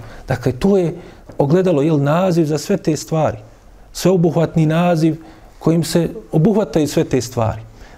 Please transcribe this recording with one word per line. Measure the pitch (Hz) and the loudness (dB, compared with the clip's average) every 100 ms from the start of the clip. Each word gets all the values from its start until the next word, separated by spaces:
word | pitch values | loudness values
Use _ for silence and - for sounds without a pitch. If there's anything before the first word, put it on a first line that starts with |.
| - - - | -8 -16 -8
Dakle, | 127 131 | -4 -2
to | - 196 196 | 0 2 2
je | 165 - - - - - | 0 -4 -14 -20 -8 -2
ogledalo, | 143 180 190 147 | 2 2 2 2
jel, | 151 151 | 2 2
naziv | 143 165 190 170 | 2 0 2 0
za | 151 156 | 0 -2
sve | - 190 | -2 -2
te | 165 151 | -2 -4
stvari. | - 160 139 - - - - - - | -4 -2 -2 -4 -14 -20 -20 -20 -18
Sveobuhvatni | - 175 190 165 165 156 170 | -2 2 2 2 2 0 0
naziv | 151 156 180 165 165 156 - - - - | 2 2 2 2 0 -2 -10 -20 -20 -4
kojim | - 165 | 0 0
se | 156 170 165 - - | 0 0 -2 -6 -4
obuhvataju | 156 190 208 196 160 147 | 2 2 2 0 0 0
sve | 170 | 0
te | 160 131 | 0 -2
stvari. | - 120 110 110 - - - | -2 -2 -4 -4 -14 -20 -20